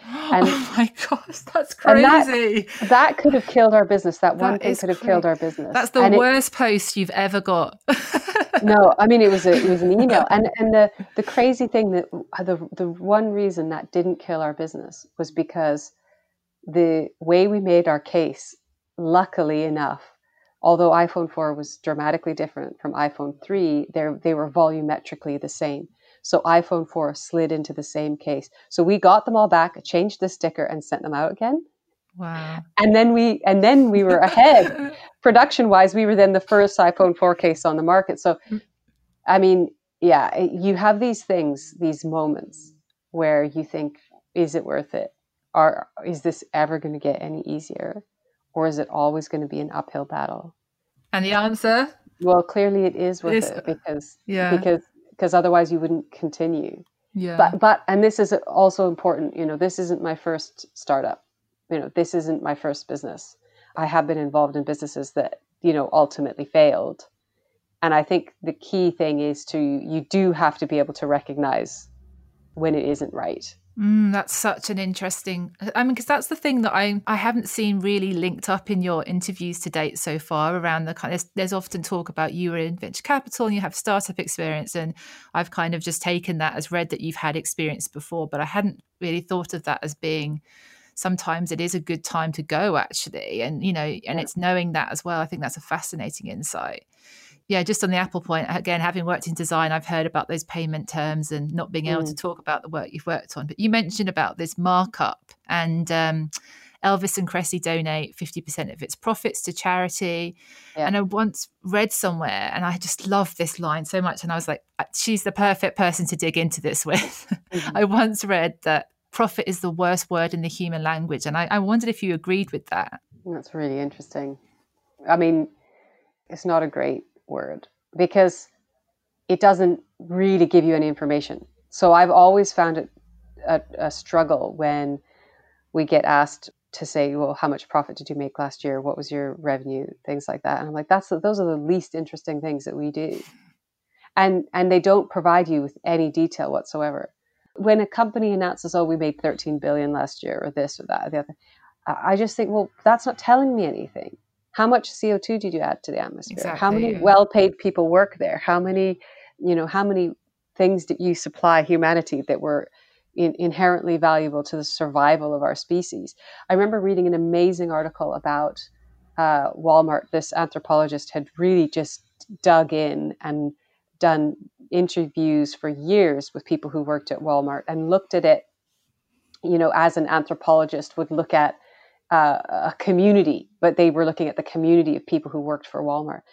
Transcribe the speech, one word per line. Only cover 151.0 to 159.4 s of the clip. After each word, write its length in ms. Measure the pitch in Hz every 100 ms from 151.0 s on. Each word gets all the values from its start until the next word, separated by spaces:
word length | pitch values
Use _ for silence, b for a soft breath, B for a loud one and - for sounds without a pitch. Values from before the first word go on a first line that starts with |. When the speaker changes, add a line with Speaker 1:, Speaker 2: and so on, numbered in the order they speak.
| -
Speaker 2:
or 40 |
the 80 | 151
other, 160 | 147 151 b b b b -
I, 260 | 151 180
I 40 | 196
just 200 | 220 -
think, 140 | 208
"Well, 200 | 208 196 _
that's 220 | 214 233 254
not 120 | -
telling 360 | - 254 269 233
me 80 | 165
anything. 500 | - - - - - _ _ _
How 140 | - 226
much 240 | 247 -
C 220 | - 214
O 60 | 202
two 200 | - 226
did 160 | 202
you 60 | 165
add 220 | 151 -
to 60 | -
the 80 | -
atmosphere? 540 | - - - 175 180
How 140 | 156 196
Speaker 1:
Exactly, 140 | 214
Speaker 2:
many 100 | 226
Speaker 1:
yeah. 60 | 185
Speaker 2:
well-paid 580 | 185 196 202 214 190 190
people 300 | 196 185 165
work 280 | 180 202 -
there? 200 | - -
How 220 | - 175
many, 380 | 185 190 190 180 b b b
you 160 | -